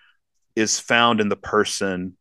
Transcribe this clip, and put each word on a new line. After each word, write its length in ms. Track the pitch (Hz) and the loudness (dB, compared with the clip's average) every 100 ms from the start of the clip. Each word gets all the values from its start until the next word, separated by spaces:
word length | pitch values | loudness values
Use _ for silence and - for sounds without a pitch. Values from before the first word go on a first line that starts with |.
| _ _ _ _ _ | _ _ _ _ _
is 240 | - 107 - | -4 -2 -4
found 420 | - 120 117 110 | 0 2 4 2
in 80 | 104 | 0
the 80 | 101 | -4
person 800 | - 110 98 - 98 90 92 - | -2 0 0 -2 -4 -4 -8 -12